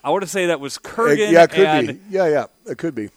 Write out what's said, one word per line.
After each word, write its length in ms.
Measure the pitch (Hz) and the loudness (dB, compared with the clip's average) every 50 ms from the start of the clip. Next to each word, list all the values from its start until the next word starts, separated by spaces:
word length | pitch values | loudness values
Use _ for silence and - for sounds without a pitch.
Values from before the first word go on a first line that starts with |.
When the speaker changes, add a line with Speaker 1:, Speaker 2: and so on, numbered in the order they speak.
| - | -2
Speaker 1:
I 60 | 135 | -2
wanna 160 | 160 196 196 | -4 -4 -4
say 200 | 160 - 196 180 | -6 -6 -4 -2
that 120 | 175 165 139 | -2 -4 -4
was 160 | 139 135 - | -6 -12 -12
Speaker 2:
It, 60 | - - | -14 -16
Speaker 1:
Kurgan 480 | - - - 226 - 147 208 208 - | -12 -6 -2 0 2 2 2 2 4
Speaker 2:
yeah, 120 | 165 170 170 | 6 6 6
it 80 | 160 | 6
could 140 | 160 180 196 | 4 2 2
Speaker 1:
and 220 | 156 156 156 - | 2 2 0 0
Speaker 2:
be. 120 | - 135 190 190 208 | -2 -6 -10 -12 -6
Yeah, 180 | 190 190 185 160 | -2 0 0 2
yeah, 160 | 151 139 110 - _ _ _ | 0 0 -2 -4 _ _ _
it 120 | 226 139 | -14 -10
could 180 | - - 165 139 | -8 -8 -8 -6
be. 140 | 113 107 98 _ | -8 -10 -10 _